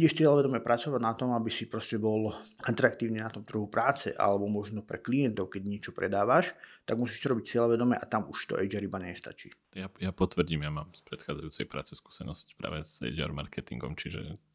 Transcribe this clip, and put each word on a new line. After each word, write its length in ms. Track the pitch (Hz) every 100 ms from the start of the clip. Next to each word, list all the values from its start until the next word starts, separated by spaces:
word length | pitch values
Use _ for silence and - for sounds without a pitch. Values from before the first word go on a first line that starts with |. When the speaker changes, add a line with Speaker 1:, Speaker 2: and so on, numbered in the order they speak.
Speaker 1:
ideš 160 | 160 -
cieľavedome 400 | 156 143 135 123
pracovať 400 | - 117 156 127
na 160 | 117 117
tom, 160 | 127
aby 160 | 117 113
si 240 | - 113
proste 240 | 110 - 113
bol 400 | 110 107 107 - - - -
atraktívny 560 | 113 117 - 117 110
na 80 | 110
tom 160 | 104 104
trhu 240 | 110 107
práce, 400 | 113 123 139 -
alebo 400 | - 101 101 101
možno 320 | 104 104 107
pre 160 | - -
klientov, 480 | - 135 131 104 92
keď 160 | 98
niečo 280 | 98 101 - -
predávaš, 560 | 95 101 107 151 180 - - -
tak 160 | - 113
musíš 240 | 120 -
to 160 | - 117
robiť 160 | - 120
cieľavedome 400 | 117 117 123 117
a 80 |
tam 240 | - 113 95
už 240 | - -
to 80 | 95
H 160 | 98 101
R 80 |
iba 160 | 98 95
nestačí. 480 | 90 87 - - - - _
Speaker 2:
Ja, 160 | 95 95 -
ja 160 | 92
potvrdím, 560 | - 92 - 78 78 76
ja 80 | 76
mám 160 | 76
z 160 | - -
predchádzajúcej 640 | - - 73 76 - -
práce 240 | - - -
skúsenosť 640 | - - - - - -
práve 240 | - 78
s 160 | 76 -
H 160 | 60 76
R 160 | 73
marketingom, 640 | 71 - - - 60 65 -
čiže 480 | - - - - _